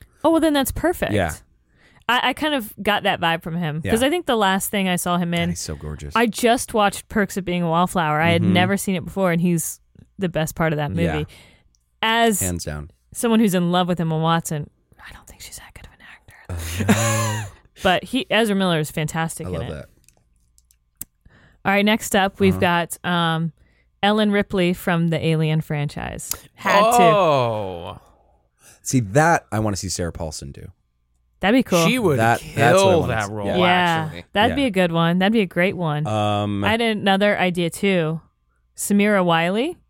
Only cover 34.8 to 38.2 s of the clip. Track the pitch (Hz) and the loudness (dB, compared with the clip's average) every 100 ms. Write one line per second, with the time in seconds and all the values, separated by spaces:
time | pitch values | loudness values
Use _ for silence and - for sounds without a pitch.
34.8 | 180 165 165 180 190 226 185 - 180 202 | 2 2 2 2 2 2 0 0 0 0
35.8 | 165 147 151 107 104 104 104 101 196 226 | -4 -2 -2 0 2 0 0 0 0 0
36.8 | 233 214 196 196 208 202 180 180 170 - | 0 0 0 2 2 2 0 -2 -4 -2
37.8 | 202 190 156 160 | 0 0 0 -4